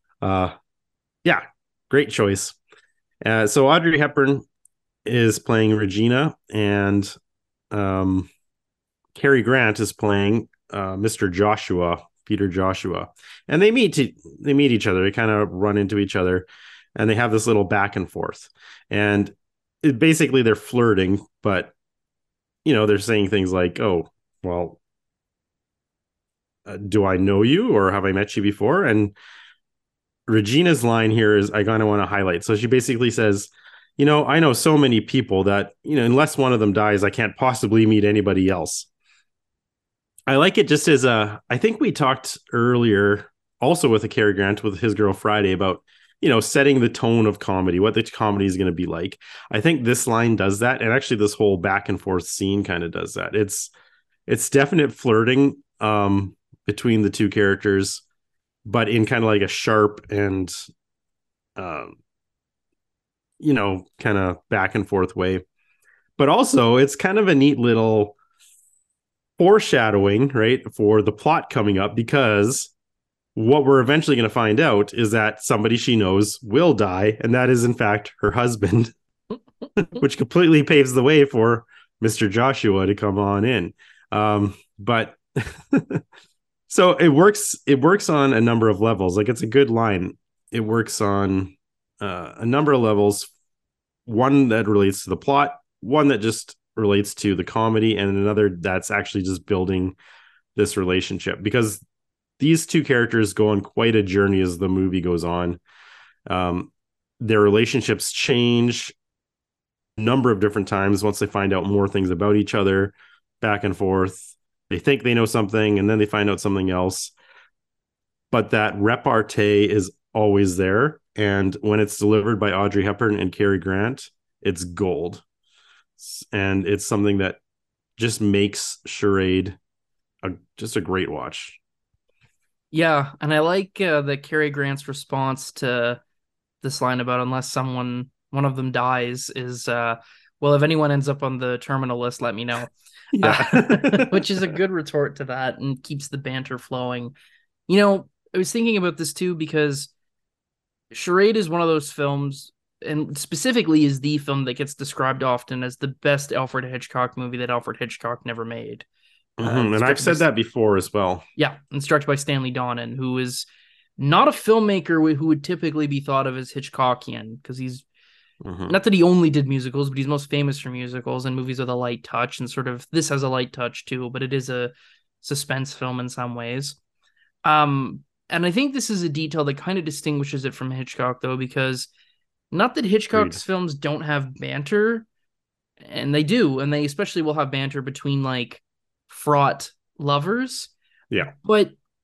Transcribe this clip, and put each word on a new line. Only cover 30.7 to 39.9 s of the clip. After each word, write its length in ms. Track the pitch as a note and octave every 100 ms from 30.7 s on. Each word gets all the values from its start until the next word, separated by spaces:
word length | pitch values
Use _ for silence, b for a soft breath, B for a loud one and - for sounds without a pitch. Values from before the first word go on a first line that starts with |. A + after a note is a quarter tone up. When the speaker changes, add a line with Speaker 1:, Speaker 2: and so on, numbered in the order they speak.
| C#3+
Speaker 1:
line 260 | A#2 A2+ A2
here 260 | A2 G#2+ G#2
is, 140 | G#2
I 140 | G#2+
kinda 220 | G2+ A2 G#2+
wanna 200 | G#2 F#2
highlight. 380 | G2+ F#2+ F2
So 100 | -
she 120 | G#2+ A#2+
basically 440 | B2+ A#2+ A#2 B2
says, 380 | A#2+ A2 G2+ - b b b b -
"You 80 |
know, 220 | C#3+ D3+ B2+
I 120 | D#3
know 140 | D#3
so 240 | A2+ D#3+ D3+
many 240 | C3+ A2+
people 440 | G#2 C3+ A2+ F#2+
that, 280 | G2 G2+ G2+ -
you 140 | - D3+
know, 80 |
unless 320 | A#2 C3 D3+ -
one 160 | C3
of 80 | A#2+
them 120 | G#2+
dies, 300 | G2+ G#2+ G2+
I 80 | G2+
can't 260 | G#2+ A2 -
possibly 500 | B2+ A#2+ G#2+ A2+ A2
meet 180 | G#2+
anybody 440 | G#2 G#2+ G2 F#2+ F#2+
else." 380 | F2+ D2+ - - _ _ _ _ _ _ _ _ _ _